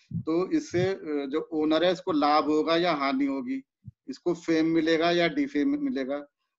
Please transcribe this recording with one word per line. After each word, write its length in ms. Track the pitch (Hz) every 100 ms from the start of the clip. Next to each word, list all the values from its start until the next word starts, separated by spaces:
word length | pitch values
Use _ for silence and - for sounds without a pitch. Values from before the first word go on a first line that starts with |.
| _ -
तो 340 | - 165 185
इससे, 340 | 156 156 175 185
अ, 380 | 190 160 147 139
जो 200 | 156 156
owner 320 | 156 156 156
है 80 | 175
इसको 200 | 175 -
लाभ 320 | 156 147 151
होगा 320 | 143 151 151 165
या 160 | 175
हानि 340 | 147 139 135 139
होगी, 360 | 135 123 135 - _ - - -
इसको 260 | 127 175
fame 320 | 170 165 160 160
मिलेगा 440 | 165 156 160 170
या 180 | 175 170
defame 560 | 143 135 147 139 147
मिलेगा। 340 | 139 131 131 143 147 _ _